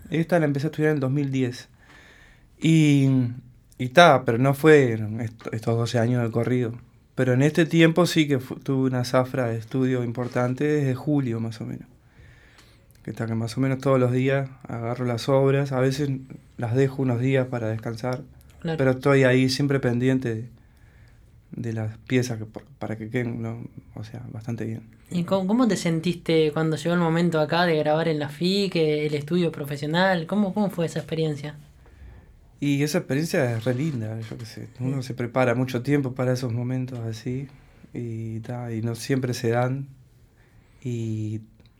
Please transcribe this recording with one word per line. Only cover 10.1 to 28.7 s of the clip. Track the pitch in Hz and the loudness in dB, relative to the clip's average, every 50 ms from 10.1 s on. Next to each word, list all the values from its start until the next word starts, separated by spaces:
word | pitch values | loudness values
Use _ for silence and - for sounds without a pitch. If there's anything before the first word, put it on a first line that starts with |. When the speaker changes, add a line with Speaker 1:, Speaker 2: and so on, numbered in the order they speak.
| 117 127 123 120 - 123 123 123 127 - 147 | -4 -6 -6 -4 -2 0 0 0 0 0 0
Speaker 1:
desde | 151 151 151 139 131 127 | 0 0 0 0 0 -2
julio | 131 - 151 147 143 135 117 113 113 | -2 -2 0 0 0 0 0 -2 -4
más | 113 113 110 - | -4 -6 -8 -8
o | 117 | -10
menos. | 123 127 127 - - - _ _ _ _ - - - - - - - _ - - - - - _ - - - - | -10 -10 -12 -14 -18 -20 _ _ _ _ -20 -20 -20 -20 -20 -20 -20 _ -20 -20 -20 -20 -20 _ -20 -20 -14 -12
Que | 104 107 | -12 -8
ta, | - 117 | -6 -6
que | 110 113 | -4 -4
más | 113 113 113 - | -4 -4 -4 -2
o | 131 | -2
menos | 135 135 135 131 | -2 -2 -2 0
todos | - 139 135 131 | 2 2 4 4
los | 127 123 | 4 2
días | 123 127 131 135 135 139 135 135 - - - | 2 2 0 2 0 0 -2 -4 -10 -14 -12
agarro | - 120 117 117 117 120 127 127 | -10 -8 -6 -6 -6 -4 -4 -2
las | 123 120 113 - - | -2 -2 -2 0 2
obras, | 139 135 135 135 139 139 143 139 | 4 4 4 4 4 2 0 0
a | 131 127 | 0 0
veces | 131 135 131 135 147 139 131 131 - - - - - - _ | 2 2 0 0 -2 -2 -4 -6 -8 -12 -18 -20 -20 -18 _
las | - 120 110 117 | -6 -4 0 2
dejo | 131 139 135 135 143 | 2 2 2 0 0
unos | 135 131 120 113 | 0 0 0 0
días | 127 135 135 131 127 | 0 2 2 2 0
para | 127 131 117 110 110 | 0 -4 -4 -4 -4
descansar, | 110 110 - 120 113 110 - 127 127 139 - - - - - - - - | -4 -6 -6 -8 -8 -6 -4 -4 -4 -6 -8 -14 -20 -20 -20 -20 -16 -10
Speaker 2:
Claro. | - 170 160 | -6 -4 -2
Speaker 1:
pero | 147 135 131 | 2 2 2
estoy | 127 131 - 143 139 135 131 | 2 2 4 4 6 6 6
ahí | 127 127 131 131 127 | 6 6 4 4 2
siempre | 131 - 143 135 139 131 | 2 0 0 0 0 0
pendiente | 131 123 120 120 127 131 131 131 127 117 113 | 0 0 0 2 2 2 2 0 0 -4 -4
de, | 110 120 - - - - _ _ _ - - - - - - - - - - - - _ _ | -6 -8 -12 -16 -20 -20 _ _ _ -20 -20 -20 -20 -20 -20 -20 -20 -20 -20 -20 -20 _ _
de | - - 117 117 113 | -12 -10 -8 -6 -6
las | 110 110 110 110 - | -4 -6 -6 -8 -10
piezas | - - 127 123 123 - 117 110 | -4 0 2 2 2 0 -4 -8
que | 107 | -10
por-, | 107 - 101 - - - | -12 -14 -16 -18 -18 -14
para | - 107 104 110 | -10 -8 -8 -8
que | 110 110 107 | -8 -8 -6
queden, | 120 127 120 117 120 120 | -4 -4 -4 -4 -4 -6
¿no? | 113 113 113 117 120 - - - - - - | -6 -8 -8 -10 -12 -14 -16 -20 -20 -18 -16
O | 110 107 | -14 -14
sea, | 110 - 117 117 113 113 | -14 -14 -14 -14 -14 -14
bastante | 110 - 120 117 110 110 | -10 -8 -8 -6 -6 -6
bien. | 113 113 113 - - - - - - | -8 -8 -10 -12 -16 -20 -20 -14 -6
Speaker 2:
¿Y | 175 175 170 | -4 -4 -2
cómo, | - 190 196 185 | 0 0 0 0
cómo | 185 214 247 262 214 | 0 2 2 2 2
te | 180 | 0
sentiste | - - 170 165 160 160 180 165 - - - 165 160 156 151 | 0 0 -2 -2 0 0 -2 -4 -2 -2 2 2 4 4 2
cuando | 147 160 160 160 156 | 2 0 0 0 0
llegó | 151 - 170 175 | -2 0 0 0
el | 180 | 2
momento | 175 165 160 170 175 170 160 156 | 2 2 2 2 2 2 2 2
acá | 151 143 175 170 180 | 0 2 2 2 2
de | 175 160 | 2 2
grabar | 151 147 151 151 160 165 165 | 2 2 2 2 2 0 0
en | 156 147 | -2 -2
la | 147 | -4
fic, | 147 147 - 170 185 196 202 202 180 | -6 -6 -2 -2 0 0 0 -2 -2